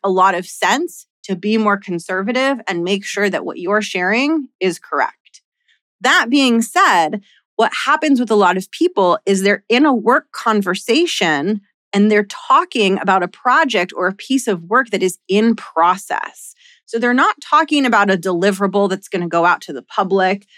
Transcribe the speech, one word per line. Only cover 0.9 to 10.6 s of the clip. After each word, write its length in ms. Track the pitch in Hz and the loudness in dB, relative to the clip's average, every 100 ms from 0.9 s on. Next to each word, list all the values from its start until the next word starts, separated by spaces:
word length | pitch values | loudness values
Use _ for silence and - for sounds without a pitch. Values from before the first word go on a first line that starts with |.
| - - _ | -10 -20 _
to 100 | - | -10
be 220 | 185 202 220 | -6 -2 0
more 220 | 214 196 | 0 -2
conservative 800 | 196 175 - 185 196 254 269 262 - | -4 -8 -6 -6 -4 -2 -2 -2 -6
and 160 | 175 | -6
make 200 | 175 196 | -2 -4
sure 260 | 196 - 202 | -4 -4 -2
that 160 | 175 - | -2 -6
what 120 | - | -8
you're 240 | 175 208 | -4 -2
sharing 640 | 202 190 180 220 285 320 254 - | -2 -4 -2 0 0 -2 -4 -4
is 180 | 185 165 | -4 -4
correct. 640 | - 147 123 - _ - _ _ _ _ _ _ | -6 -4 -4 -6 _ -20 _ _ _ _ _ _
That 240 | 254 339 240 | 0 0 2
being 320 | 285 269 233 | 2 2 2
said, 600 | 233 349 381 190 160 202 - _ _ - | 0 2 2 4 2 -2 -10 _ _ -2
what 160 | 220 - - | -2 -2 0
happens 340 | 302 311 262 | 0 2 2
with 100 | 240 | 2
a 60 | 214 | 2
lot 220 | 185 185 | 2 2
of 120 | 185 | -4
people 480 | - 349 359 180 165 | -2 -2 2 2 2
is 180 | - 196 | 0 0
they're 220 | 196 202 - | 2 0 0
in 160 | 240 302 | 2 2
a 80 | |
work 360 | 247 - 277 - | 2 2 0 0
conversation 1300 | - - 214 | -6 -2 0